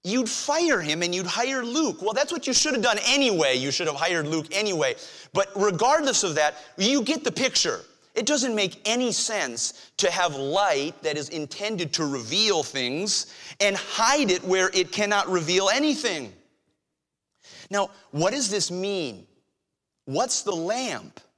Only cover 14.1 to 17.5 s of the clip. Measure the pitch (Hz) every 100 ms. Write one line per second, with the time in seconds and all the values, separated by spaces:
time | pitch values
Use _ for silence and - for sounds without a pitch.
14.1 | 294 240 180 185 185 185 190 180 - 208
15.1 | 208 180 185 160 180 196 240 302 285 233
16.1 | 165 113 92 _ _ _ _ _ _ _
17.1 | _ _ _ -